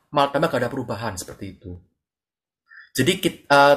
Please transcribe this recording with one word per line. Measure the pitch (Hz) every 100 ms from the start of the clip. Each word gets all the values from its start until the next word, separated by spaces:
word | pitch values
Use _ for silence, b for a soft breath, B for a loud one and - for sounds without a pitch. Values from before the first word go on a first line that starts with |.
| _
malah | 147 139
tambah | 139 165
nggak | 127 120
ada |
perubahan, | 135 123 107 113
seperti | 92 - - 98
itu. | 87 92 90 _ _ _ _ _ _ _ _ _ B B
Jadi, | - 165 185
kit-, | 165 - -
eh, | 143 143